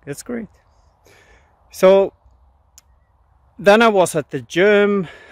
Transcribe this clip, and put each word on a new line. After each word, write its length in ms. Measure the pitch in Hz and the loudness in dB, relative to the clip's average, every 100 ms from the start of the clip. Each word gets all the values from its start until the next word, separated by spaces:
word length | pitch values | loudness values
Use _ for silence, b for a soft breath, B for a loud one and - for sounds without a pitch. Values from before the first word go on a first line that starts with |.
That's 180 | 143 143 | -20 -18
great. 260 | - 240 - _ _ _ _ _ _ b b b b b _ | -14 -16 -16 _ _ _ _ _ _ b b b b b _
So 420 | - 190 196 196 - _ _ _ _ _ _ _ _ _ _ _ _ _ - | -2 2 2 0 -8 _ _ _ _ _ _ _ _ _ _ _ _ _ -4
then 220 | 196 214 | 2 2
I 80 | 233 | 2
was 260 | 202 165 160 | 0 -2 -4
at 140 | - | -8
the 100 | 139 | -10
gym, 680 | 117 165 202 202 208 202 160 B B | -8 -2 2 2 0 -2 -6 B B